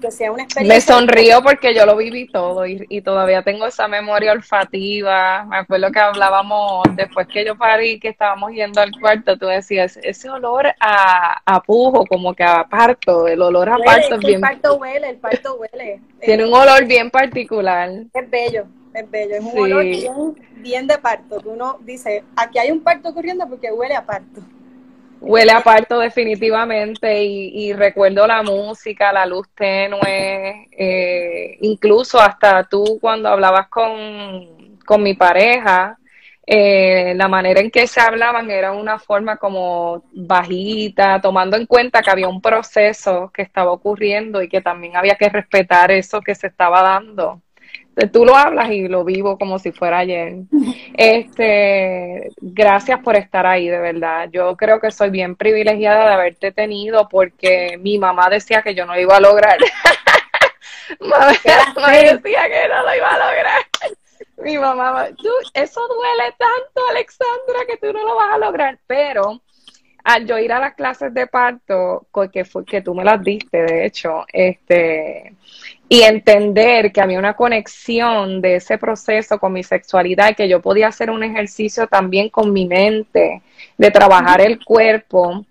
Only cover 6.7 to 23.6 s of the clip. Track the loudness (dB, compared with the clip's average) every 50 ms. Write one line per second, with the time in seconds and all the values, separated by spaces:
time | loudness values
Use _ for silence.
6.7 | -4 0 0 0 0 0 -8 -6 -4 -6 -6 -6 -6 -6 -6 -6 -6 _ 0 0
7.7 | 2 2 0 -4 -6 -6 -10 -12 -6 _ -4 -4 -4 -4 -8 -10 -8 -8 -8 -4
8.7 | 0 -2 -2 -2 -2 -2 0 0 0 0 0 -4 -4 -2 -2 -4 -4 -4 -4 -4
9.7 | -2 -2 -2 -4 -4 -10 -12 -12 -12 -10 -14 -14 -12 -8 -6 -4 -2 0 -2 -2
10.7 | -2 _ -2 0 2 2 4 4 4 2 0 -2 -4 -4 _ 0 0 0 2 0
11.7 | 0 2 2 2 2 2 0 0 -4 -4 -4 -6 -4 0 0 2 2 2 0 _
12.7 | 0 2 2 2 2 _ -2 0 0 2 2 0 0 0 0 2 2 0 0 2
13.7 | 0 2 4 4 4 4 4 0 -2 -2 0 0 0 2 0 -2 -2 0 0 0
14.7 | 0 0 -2 -8 -8 -8 -8 -8 -12 _ -6 -6 -6 -4 _ -10 -12 -10 -12 -14
15.7 | -14 -14 -14 -14 -14 -16 _ _ _ _ 0 0 2 2 2 4 6 6 8 8
16.7 | 8 6 4 4 2 0 0 2 0 0 0 0 -2 -8 -8 -6 -6 -4 -2 -2
17.7 | -2 -2 -4 -6 -8 -14 -18 -10 _ -10 -8 -4 -4 -4 -4 -4 -6 -6 -10 -10
18.7 | _ _ _ _ _ -16 -14 -10 -8 -8 -8 -6 -8 -8 -8 -6 -4 -2 -2 0
19.7 | 0 0 0 0 -4 -6 -8 -8 -8 -6 -8 -8 -10 -12 _ _ _ -20 -10 -8
20.7 | -8 -6 -2 -2 -2 -2 0 -4 -4 -4 -8 -14 -14 -14 -12 -14 -12 -10 -10 -10
21.7 | -10 -12 -14 -20 -20 -12 -8 -6 -6 -6 -8 _ -4 -4 -4 -2 -2 -4 -2 -2
22.7 | -4 -2 0 -2 -2 -2 -4 -12 -10 -10 -10 -10 -8 -8 -10 -10 -12 -12